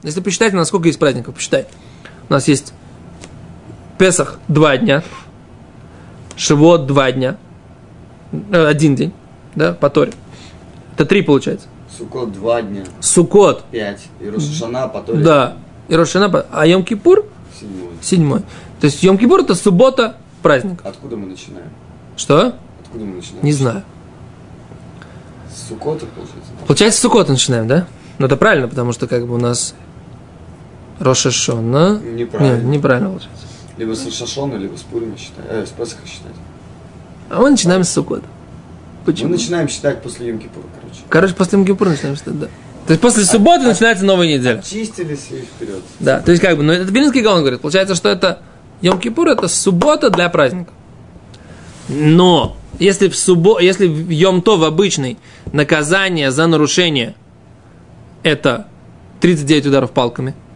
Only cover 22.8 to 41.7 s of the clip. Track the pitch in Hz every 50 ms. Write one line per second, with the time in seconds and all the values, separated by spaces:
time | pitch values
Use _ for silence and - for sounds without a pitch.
22.8 | - - - 110 110 98 92 90 87 - - - - 147 151 135 135 120 107 98
23.8 | - - - - - - - - - - - - - - - - - - - -
24.8 | - - - - - - - - - - - - - - - - - - 107 110
25.8 | - 147 156 - - - - - - - - - - - - - - - 143 -
26.8 | 208 226 - - - - - 220 165 139 135 127 - - 123 113 113 113 135 175
27.8 | 175 - - - - - - - 135 131 139 - 196 220 190 143 123 117 - 131
28.8 | 120 120 120 - 127 - 127 120 120 120 120 120 120 120 120 - - - - -
29.8 | - - - - - - - - - - - - - - - - - - - -
30.8 | - - - - - 131 127 - - 131 120 - - - 123 113 113 117 127 147
31.8 | 170 196 214 208 - 117 117 120 120 - - 139 139 131 120 117 113 131 147 143
32.8 | 139 135 127 120 104 95 92 - - - - - - - - - - - - -
33.8 | 110 113 110 - - - - - 120 120 - 139 143 139 113 98 98 95 85 -
34.8 | - - - 117 113 107 98 - - - - - - 107 110 110 95 - - -
35.8 | 117 117 - - - - - - - - - - - - - - - - - -
36.8 | - - - - - - - - - - - 175 247 285 277 - - 170 180 190
37.8 | 175 - - - - - - - - - - - - - - - - - - -
38.8 | - - - - - 175 165 - 131 156 180 - - 165 175 170 151 135 - -
39.8 | - 143 131 123 - 120 120 - 123 117 110 107 - - - - - - - -
40.8 | - - - - - - - 160 190 190 175 - 190 175 208 196 190 196